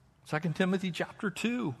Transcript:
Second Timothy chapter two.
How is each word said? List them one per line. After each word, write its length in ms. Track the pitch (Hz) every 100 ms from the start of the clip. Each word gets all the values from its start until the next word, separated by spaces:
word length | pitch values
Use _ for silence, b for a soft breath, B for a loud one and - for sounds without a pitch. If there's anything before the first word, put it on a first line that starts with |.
| - _ -
Second 300 | 151 170 151
Timothy 360 | 185 185 190
chapter 400 | 160 170 - 214
two. 420 | - 226 247 190 123